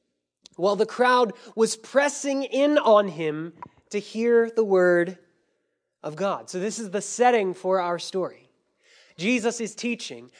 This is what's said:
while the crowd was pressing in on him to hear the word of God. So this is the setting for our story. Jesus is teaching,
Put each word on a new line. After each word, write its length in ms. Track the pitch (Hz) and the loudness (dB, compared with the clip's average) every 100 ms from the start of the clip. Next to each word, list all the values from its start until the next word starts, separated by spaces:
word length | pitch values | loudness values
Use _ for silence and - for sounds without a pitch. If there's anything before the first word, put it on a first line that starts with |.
| _ _ _ _ - - | _ _ _ _ -20 -4
while 220 | 190 202 | -2 0
the 80 | 214 | -2
crowd 480 | - 247 247 233 - - | 2 2 4 2 -2 -12
was 220 | - 220 - | -2 -2 -2
pressing 680 | - 262 285 285 285 269 | -2 0 0 -2 -4 -4
in 340 | 269 262 294 294 | -2 0 2 4
on 320 | 226 208 202 | 6 6 4
him 440 | 156 156 151 165 - - _ _ | -4 -6 -4 -10 -14 -20 _ _
to 100 | 208 | -8
hear 500 | - 220 233 233 226 | -6 -2 2 4 4
the 140 | 226 | 0
word 540 | 214 185 180 175 175 185 _ _ _ _ _ _ _ _ | 2 4 6 4 2 -6 _ _ _ _ _ _ _ _
of 140 | 151 151 | -14 -4
God. 340 | 196 139 113 | -4 -4 -8
So 100 | 185 | -8
this 200 | 208 214 | -6 -8
is 120 | 208 | -6
the 100 | 190 | -8
setting 520 | - - 240 240 190 | -6 2 2 4 0
for 280 | 175 185 190 | -4 -2 0
our 180 | 175 175 | 0 -6
story. 500 | - 190 156 - _ _ _ _ _ _ _ - | -6 -6 -6 -10 _ _ _ _ _ _ _ -8
Jesus 420 | 190 247 226 - | -2 -2 -2 -6
is 160 | 214 - | -10 -8
teaching, 560 | 240 233 - 120 123 | -8 -8 -10 -14 -18